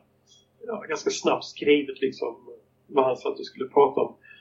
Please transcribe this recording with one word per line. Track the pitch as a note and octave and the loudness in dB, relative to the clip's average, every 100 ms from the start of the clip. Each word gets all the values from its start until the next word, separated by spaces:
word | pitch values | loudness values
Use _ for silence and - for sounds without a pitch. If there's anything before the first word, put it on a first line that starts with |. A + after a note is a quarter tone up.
| _ _ _ _ _ _ - | _ _ _ _ _ _ -10
ja, | G#3+ - | -10 -6
ganska | D#3 - | -4 -2
snabbt | - E3 C3+ - | -2 0 0 -2
skrivet | - C#3+ D3 C3+ C3+ | -2 4 4 2 -4
liksom, | C3+ - A#2+ A#2 - - _ _ _ | -4 -4 -6 -8 -16 -20 _ _ _
vad | C#3+ C3 | 0 2
han | A#2+ | 0
satt | - C3+ | -4 -6
och | - | -10
skulle | - C3 | -10 0
prata | C#3 C#3 - | 4 4 4
om. | - - - - | -4 -6 -20 -20